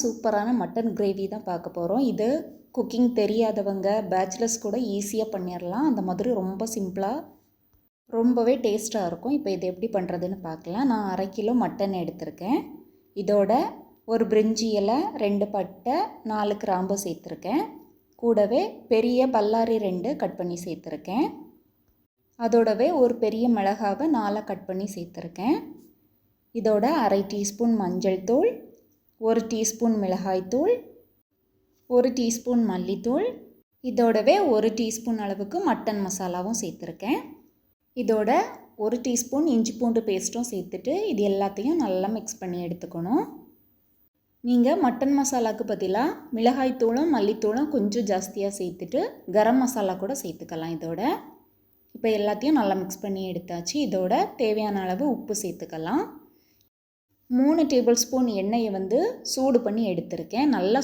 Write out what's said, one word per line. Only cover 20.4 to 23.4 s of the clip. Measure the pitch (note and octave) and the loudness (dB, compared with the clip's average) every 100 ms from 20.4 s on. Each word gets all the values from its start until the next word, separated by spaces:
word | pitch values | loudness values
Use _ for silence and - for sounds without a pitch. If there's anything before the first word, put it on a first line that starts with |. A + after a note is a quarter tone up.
| F3 F3 F3+ | -6 -6 -8
சேர்த்துருக்கேன். | D#3 E3 D3+ - A3 - - - _ _ _ _ _ _ _ _ - A#3 | -10 -10 -12 -4 -2 -2 -4 -18 _ _ _ _ _ _ _ _ -4 2
அதோடவே | A#3 A3+ G#3 D4 D#4+ | 4 4 4 2 4
ஒரு | A#3+ A#3 | 4 4
பெரிய | G#3+ A3 | 0 2